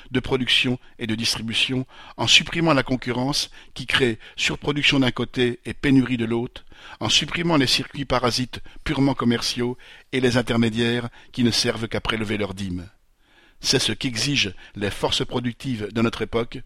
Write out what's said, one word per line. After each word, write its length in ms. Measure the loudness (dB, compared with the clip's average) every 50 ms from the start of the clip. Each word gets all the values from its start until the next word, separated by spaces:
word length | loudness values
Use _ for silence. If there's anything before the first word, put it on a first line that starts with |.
| -8 -4
de 100 | -2 -2
production 580 | 0 0 0 0 2 2 2 2 2 0 -2 -4 -6 -12 -14 -8
et 80 | -4
de 80 | -4 -2
distribution, 720 | 0 0 -2 -2 -2 -4 -4 -2 0 0 0 0 -2 -4 -4 -10 -20 -20 -12 -6
en 100 | -2 2
supprimant 480 | 6 6 6 4 2 0 2 4 4 4
la 80 | 4 4
concurrence 680 | 2 0 -2 -2 -2 -2 -2 0 -2 -2 -2 -4 -6 -8 -16 -20 -16 -14
qui 140 | -10 -4
crée 320 | 0 2 4 4 2 2 -2 -8 -12 -6
surproduction 640 | -4 -2 -2 -2 -4 -4 -4 -2 0 2 2 4 4
d'un 120 | 4 2 0
côté 480 | -2 -4 -4 0 0 0 0 0 -2 -8
et 100 | -12 -8
pénurie 420 | -2 2 4 6 6 4 4 0
de 80 | -2 -2
l'autre, 400 | -2 -2 -2 -4 -6 -10 -14 -18 -20 -20 -20 -20 -18 -10 -6
en 80 | -2 2
supprimant 480 | 2 2 2 0 -2 -2 0 2 4
les 100 | 4 4
circuits 380 | 4 2 0 -2 -4 -8 -8 -4
parasites 560 | 0 0 2 2 2 0 0 -2 -4 -6 -10 -14 -14 -14 -8 -6
purement 300 | -2 0 2 2 2 2
commerciaux 640 | 2 2 2 2 2 0 -4 -2 -2 -2 -4 -4 -6 -12 -20 -20 -20 -10 _ -2
et 80 | 2
les 160 | 2 4 4
intermédiaires 720 | 4 2 2 4 4 4 4 2 2 0 0 0 -2 -4 -6 -10 -16 -20 -10 -2
qui 120 | 0 2
ne 60 | 2
servent 380 | 2 2 2 0 0 -2 -4 -4
qu'à 120 | -4 -4
prélever 360 | -2 -2 -2 -2 -2 -2 -2
leurs 180 | -2 -2 -4 -4
dîmes. 340 | -6 -6 -6 -6 -6 -8 -10 -16 _ _ _ _ _ _ _ _ _ _ _ _ -6
C'est 200 | -2 0 2 2
ce 120 | 2 0 -2
qu'exigent 600 | -2 -4 -4 -4 -2 -2 0 0 0 0 -2 -4 -10 -16 -16 -8
les 140 | -4 -4 -4
forces 340 | -2 -2 -2 0 0 -2 -2
productives 640 | -2 -4 -4 -2 -4 -6 -6 -6 -4 -4 -4 -4 -4 0
de 80 | 2
notre 220 | 2 2 2 0 -4
époque, 380 | -2 -2 -2 -2 -4 -6 -12 -14